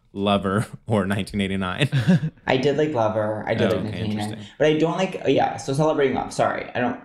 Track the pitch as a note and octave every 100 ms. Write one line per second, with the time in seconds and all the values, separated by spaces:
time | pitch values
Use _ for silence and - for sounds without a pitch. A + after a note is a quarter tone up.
0 | _ G2+ G2+ G2+ F#2+ G2 - - - A2
1 | F#2+ G2+ F#2 G#2 G2 F#2+ F#2 F#2 C#3 C#3
2 | A2 F#3 D#3 - - C3 C#3+ C#3 D#3 B2+
3 | A2 A2 G#2+ G#2+ - A2+ G2+ G2 G#2+ G#2+
4 | G#2+ G#2 G#2 A2 - - D3+ D#3 D#3+ F#3
5 | F#3+ - - C#3 - - - C3+ D#3 D3+
6 | C#3 - - - A2+ - - - B2 B2